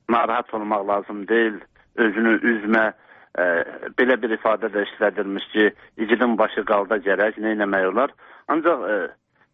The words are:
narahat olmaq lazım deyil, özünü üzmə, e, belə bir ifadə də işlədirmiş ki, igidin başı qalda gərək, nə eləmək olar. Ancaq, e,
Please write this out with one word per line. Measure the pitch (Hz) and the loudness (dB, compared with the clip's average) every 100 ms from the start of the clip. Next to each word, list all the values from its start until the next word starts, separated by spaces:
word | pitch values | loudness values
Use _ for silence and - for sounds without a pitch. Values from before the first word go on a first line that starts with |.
| - | -2
narahat | 117 113 117 120 | 0 0 -2 -4
olmaq | 113 104 107 98 | -6 -4 -2 0
lazım | 101 98 104 95 | -2 -4 -10 -2
deyil, | 113 113 101 - _ _ - | 0 0 -4 -14 _ _ -2
özünü | 117 101 113 110 | -2 2 2 2
üzmə, | 120 117 104 113 110 - _ - - - | 2 0 0 0 0 -4 _ -20 -10 -2
e, | 90 85 - - - | 0 0 -2 -8 -8
belə | - 123 123 | 0 2 2
bir | 113 110 | 0 -2
ifadə | 113 104 110 | 0 0 -2
də | 101 101 | -4 -4
işlədirmiş | - 104 95 98 98 - | -2 -2 0 -4 -6 -4
ki, | 107 104 - - | 2 2 2 -10
igidin | - 110 110 123 110 | -8 -2 2 2 2
başı | 107 - 98 | 0 0 0
qalda | 104 98 110 | 0 2 0
gərək, | 92 95 104 107 | 0 2 0 0
nə | 110 107 | -2 -2
eləmək | 101 98 95 | 0 2 2
olar. | 98 139 - - - - | 0 -2 -4 -20 -12 -4
Ancaq, | 156 160 147 | 0 2 0
e, | 90 104 85 - _ _ _ | 0 -2 -4 -10 _ _ _